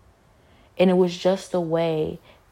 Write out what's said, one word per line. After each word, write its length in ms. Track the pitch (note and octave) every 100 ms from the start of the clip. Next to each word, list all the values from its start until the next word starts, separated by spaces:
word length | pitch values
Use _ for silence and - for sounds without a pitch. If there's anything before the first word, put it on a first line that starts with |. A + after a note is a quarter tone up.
| _ _ _ _ _ _ _ -
And 140 | F#3
it 60 | F3+
was 180 | F3+ F3
just 340 | F#3 F#3+ -
the 120 | F3+
way 560 | E3 E3 E3 D#3 D#3+ E3+ - _ _